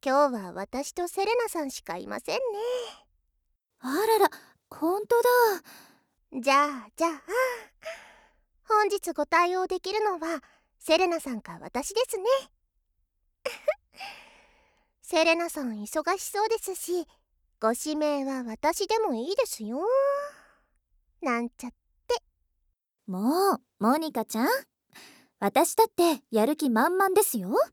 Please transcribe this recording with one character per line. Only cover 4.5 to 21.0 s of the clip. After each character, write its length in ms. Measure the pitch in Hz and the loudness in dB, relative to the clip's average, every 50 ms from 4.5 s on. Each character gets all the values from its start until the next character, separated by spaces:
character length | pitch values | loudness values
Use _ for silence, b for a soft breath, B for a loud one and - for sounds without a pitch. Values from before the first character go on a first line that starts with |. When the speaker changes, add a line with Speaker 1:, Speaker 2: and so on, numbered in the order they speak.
| B B _ _ | B B _ _
Speaker 2:
本 360 | - - 294 330 359 415 427 | -10 -2 -2 0 0 0 0
当 160 | - 480 466 | 2 2 4
だ。 80 | 453 494 494 494 480 440 392 - B B B B B B B B B B B B _ _ - 262 | 4 6 6 6 6 4 4 0 B B B B B B B B B B B B _ _ -10 -4
Speaker 1:
じ 80 | 233 269 | 0 4
ゃ 340 | 269 277 294 294 285 254 214 | 4 4 4 2 -2 -10 -14
あ、 20 | 214 _ | -16 _
じ 100 | - 320 | -4 -2
ゃ 40 | 339 | -2
あ、 120 | 320 269 _ - 381 494 523 508 494 453 440 - _ _ B 640 659 B B B B B B B B B B _ _ _ _ | -2 -6 _ -6 -2 -2 0 -2 -2 -8 -14 -20 _ _ B -14 -14 B B B B B B B B B B _ _ _ _
本 200 | _ 427 415 427 392 | _ 2 2 2 2
日 240 | 381 392 - 359 311 | 0 -2 -4 -6 -4
ご 140 | - 294 | -4 -2
対 280 | - - 330 349 359 359 | 2 4 4 4 4 0
応 100 | 370 370 | -2 -2
で 120 | 381 370 359 | -2 -4 -6
き 140 | - 370 403 | -6 -4 -2
る 100 | 440 440 | 0 0
の 140 | 427 370 | 0 -2
は 240 | 330 311 330 339 285 b b b b b b b b | -2 -4 -6 -6 -6 b b b b b b b b
セ 180 | - - 311 | 0 2 4
レ 80 | 330 381 | 4 4
ナ 140 | 349 339 320 | 2 0 -4
さ 140 | - 285 247 | -4 -8 -8
ん 80 | 214 | -8
か 180 | - - 170 165 | -10 -12 -16 -16
私 320 | 147 - _ 240 294 - 392 | -16 -8 _ -6 -6 -2 -2
で 80 | 440 508 | -2 -2
す 100 | - - | -2 -4
ね。 60 | 392 370 453 539 539 554 - _ _ _ _ _ _ _ _ _ _ _ _ _ _ _ _ _ _ _ | -4 0 2 0 0 0 -8 _ _ _ _ _ _ _ _ _ _ _ _ _ _ _ _ _ _ _
<laughs> 360 | - - - - - - _ _ _ B B B B B B B B B B B B B B B B B B B B B _ _ | -20 -20 -6 -4 -4 -4 _ _ _ B B B B B B B B B B B B B B B B B B B B B _ _
セ 200 | - - 320 320 | -2 2 4 4
レ 100 | 330 330 | 4 4
ナ 140 | 330 339 339 | 2 0 -4
さ 140 | - 311 269 | -6 -6 -6
ん 200 | 240 220 208 208 | -6 -6 -8 -10
忙 340 | - - 311 302 339 370 | -6 -6 -4 -2 -2 -2
し 60 | 381 - | -2 -4
そ 220 | - - 403 427 | -6 -2 -2 0
う 40 | 440 | 0
で 80 | 453 | -2
す 160 | 440 - - 370 | -2 -4 -8 -10
し、 320 | - - - 349 359 320 _ _ _ _ _ _ _ _ _ _ _ | -8 -6 -6 -4 -4 -6 _ _ _ _ _ _ _ _ _ _ _
ご 140 | - 220 240 | 0 0 0
指 220 | - - 302 311 | 0 -4 -6 -4
名 300 | 302 302 302 294 285 269 | -2 -2 -2 -2 -2 -4
は 180 | 269 269 262 247 | -4 -6 -6 -8
私 440 | 233 220 - - 302 339 - 392 | -8 -10 -2 -2 -2 0 0 -2
で 100 | 339 440 453 | -2 0 0
も 140 | 440 370 262 | 0 0 -2
い 200 | 220 240 311 403 | -2 -4 -2 0
い 20 | |
で 100 | 440 494 | -2 -2
す 180 | - - - 220 | -2 -4 -10 -8
よ。 220 | 208 233 277 349 440 508 539 554 554 554 571 571 587 571 b b b b b b b b _ _ _ _ _ | -8 -6 -4 -2 0 2 2 2 2 0 -2 -6 -10 -14 b b b b b b b b _ _ _ _ _